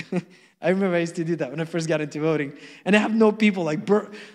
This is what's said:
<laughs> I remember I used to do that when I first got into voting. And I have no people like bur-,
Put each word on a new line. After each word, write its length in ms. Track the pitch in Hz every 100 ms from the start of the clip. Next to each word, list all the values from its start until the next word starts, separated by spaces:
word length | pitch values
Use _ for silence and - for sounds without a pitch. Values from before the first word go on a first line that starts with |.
| -
<laughs> 500 | 180 - - _ _
I 80 | 165
remember 280 | 190 196 170
I 20 |
used 160 | 170 170
to 80 |
do 140 | 165 160
that 140 | 131
when 100 | 143
I 20 |
first 240 | 160 175 160
got 140 | 156
into 180 | 147 147
voting. 320 | 156 151 139 - - -
And 100 | 185
I 60 | 208
have 160 | 208 220
no 160 | 214
people 320 | 214 214 190
like 220 | 165 156 -
bur-, 260 | 208 202 - -